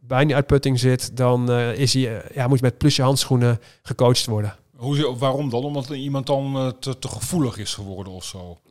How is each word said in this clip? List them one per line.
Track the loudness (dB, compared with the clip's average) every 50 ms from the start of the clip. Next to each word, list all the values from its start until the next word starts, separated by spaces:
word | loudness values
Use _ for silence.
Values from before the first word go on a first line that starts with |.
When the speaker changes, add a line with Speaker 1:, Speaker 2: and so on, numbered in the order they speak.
Speaker 1:
bijnieruitputting | _ -2 0 2 2 4 4 2 2 4 2 2 4 2 0 2
zit, | 4 2 2 2 -2 -6 -2
dan, | 0 2 4 4 2 2 2
eh, | 2 0 0 0 0 0
is | 0 2 2
hij, | 2 0 0 -2
eh, | -8 -10 -10 -6
ja, | -4 0 2
moet | 2 4
je | 4
met | 2 0 4
plusje | 2 2 4 4 2
handschoenen | 2 2 2 0 2 2 2 4 2 2 0 -4 -12 -20 _ _
gecoacht | -12 -2 2 4 4 4 4 0
worden. | -2 -2 -2 -2 -4 -6 -10 _ _ _
Speaker 2:
Hoe, | -10 -6 -2 0 0 0 0 -2 0
waarom | 0 0 0 0 -2 -2
dan? | -2 -2 -2
Omdat | -2 -4 -4 -6 -6
iemand | -8 -8 -6 -4 -4 -4 0
dan, | 0 0 0 0 -2 -2
eh, | -2 -2 -2 -4 -6
te, | -8 -8 -8 -8
te | -8 -10
gevoelig | -8 -8 -8 -4 0 0 0 0 -2 -6
is | -8 -10 -8
geworden | -8 -10 -12 -10 -12 -12 -12 -12
of | -14 -14
zo? | -12 -12 -12 -14 -14 -16 -18 _ _